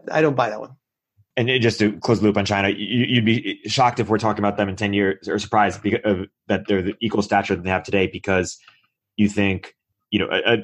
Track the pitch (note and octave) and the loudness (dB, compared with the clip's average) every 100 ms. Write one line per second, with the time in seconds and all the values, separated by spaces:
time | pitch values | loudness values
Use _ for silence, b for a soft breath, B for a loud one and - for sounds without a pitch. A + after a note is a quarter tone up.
0 | - D#3 D#3 C3 A#2 G#2+ - - _ _ | -2 2 2 2 -2 -4 -12 -18 _ _
1 | _ _ _ - A#2+ C3 A2+ A2 G#2+ G#2 | _ _ _ -2 0 4 2 2 0 0
2 | - G#2+ G#2+ G2+ G2 G2+ G2 - G2+ A#2+ | 0 2 4 2 0 0 0 -2 -2 -2
3 | B2 B2 A2 A2+ G2 G2 A2 C#3 B2 A#2 | 2 2 2 2 -2 -8 -6 2 2 2
4 | G2+ A2 A2 G#2 G2+ G2+ G2+ F#2+ G#2 G2+ | -2 0 0 0 0 0 -4 -2 -2 0
5 | G2 - - G2+ G2+ A2 G2 F2+ G#2 A2 | 0 -2 -4 -6 0 2 2 0 -2 -2
6 | G#2+ F#2 F#2+ _ - G2 G2+ G2+ F2+ - | 0 -2 -4 _ -4 -4 0 -2 -2 -4
7 | A2+ G#2 G#2 G2+ G2 F#2 F#2 F#2 - G2 | -2 -2 0 0 0 -4 -2 -4 0 0
8 | F#2 F#2 G2 F#2 F2 - b b b _ | 0 -4 -2 0 -2 -8 b b b _
9 | _ - G#2 - G2+ F#2 - _ _ _ | _ -2 0 2 0 -2 -8 _ _ _
10 | _ G2+ - F2+ G2+ A#2 | _ -2 0 0 0 0